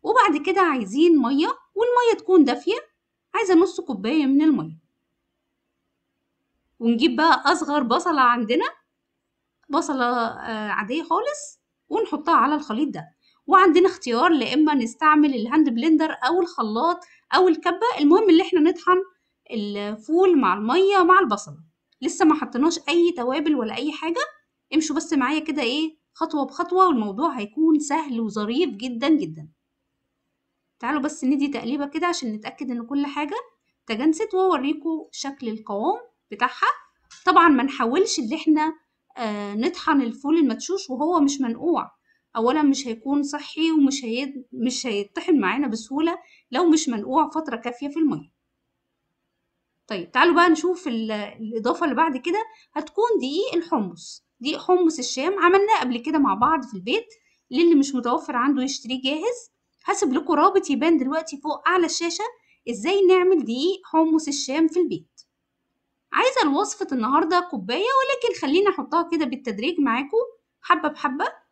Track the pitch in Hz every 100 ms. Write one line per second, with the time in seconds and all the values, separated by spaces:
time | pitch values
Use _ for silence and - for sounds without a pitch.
0 | - 453 339 302 330 381 349 262 190 247
1 | 339 311 233 277 381 539 _ 392 480 494
2 | 466 415 - 370 277 - - 453 - _
3 | _ _ _ 403 392 339 370 359 359 202
4 | 214 311 269 277 311 269 160 160 _ _
5 | _ _ _ _ _ _ _ _ _ _
6 | _ _ _ _ _ _ _ _ 233 233
7 | 302 247 330 254 277 349 302 294 240 349
8 | 370 302 247 240 220 262 494 - _ _
9 | _ _ _ _ _ _ _ 294 330 269
10 | 240 247 233 - - 220 214 196 208 294
11 | - 349 523 587 - _ _ _ _ 440
12 | 427 311 - 302 247 302 - 220 285 175
13 | - _ _ _ - 370 370 311 370 -
14 | 247 233 339 311 226 277 302 285 226 -
15 | 311 302 294 254 233 311 294 233 311 311
16 | - - 254 349 349 - 220 220 330 359
17 | - _ _ 302 370 320 359 359 466 -
18 | 294 370 427 330 381 359 311 370 - 370
19 | 381 _ _ _ _ 226 208 202 208 214
20 | - 320 381 320 202 196 214 320 392 403
21 | 339 403 277 202 - 143 - _ _ _
22 | - - 330 302 269 247 311 330 - 339
23 | 349 339 247 285 311 285 214 226 294 294
24 | 320 339 571 _ _ _ _ 320 311 294
25 | 311 294 254 311 302 294 233 285 320 _
26 | _ - 320 302 277 - 349 359 370 254
27 | 208 196 320 254 208 - 320 302 294 302
28 | 294 226 220 208 208 254 339 202 254 233
29 | 277 302 160 160 151 _ _ _ _ _
30 | _ _ _ _ _ _ _ _ 240 294
31 | 285 294 254 285 285 214 226 277 285 311
32 | 349 339 247 214 262 - 262 240 233 277
33 | 285 285 294 453 494 _ _ _ - 220
34 | 302 311 427 370 381 302 269 311 330 320
35 | - - 277 277 226 220 - 202 269 453
36 | - _ _ 208 247 - - - _ _
37 | _ - - 330 339 262 277 - 233 294
38 | 440 - 220 311 - 302 311 320 _ _
39 | _ - 220 208 202 208 285 349 - 285
40 | 233 - 277 330 269 220 - 381 - 254
41 | 302 349 277 277 247 - 320 277 - _
42 | _ _ _ 233 226 311 285 269 247 226
43 | 269 285 285 294 - - 330 311 269 269
44 | 233 233 277 277 - 254 240 254 254 202
45 | 202 - 349 294 185 233 269 220 - 269
46 | 330 359 - _ _ 247 349 311 - 226
47 | 226 269 302 320 311 233 233 240 285 311
48 | 311 165 - _ _ _ _ _ _ _
49 | _ _ _ _ _ _ _ _ _ 202
50 | 170 247 339 330 359 311 349 359 294 226
51 | 220 214 208 214 220 226 226 - 330 240
52 | 320 262 339 392 440 - _ 294 302 -
53 | 466 403 254 311 494 349 330 247 190 170
54 | - - _ _ 254 - - 359 330 311
55 | 254 254 311 392 349 392 403 403 254 233
56 | 302 302 247 196 254 320 233 196 190 392
57 | 466 _ _ _ _ 254 339 294 269 247
58 | 240 311 - 247 269 254 262 - 220 254
59 | 262 302 415 494 - _ _ _ - -
60 | 320 262 - 294 330 381 - 262 320 320
61 | 262 320 320 285 302 - 320 359 330 -
62 | 339 349 453 - _ _ - 196 233 403
63 | 370 370 359 349 220 247 320 381 - 320
64 | 320 311 302 277 - 285 320 359 311 160
65 | - _ _ _ _ _ _ _ _ _
66 | _ - 508 523 330 277 403 - 392 262
67 | 220 285 330 359 359 269 180 269 440 539
68 | 539 508 480 349 277 320 403 - 294 330
69 | 339 330 285 247 240 196 269 349 262 233
70 | 277 440 494 _ _ _ - 349 302 302
71 | 294 269 440 - _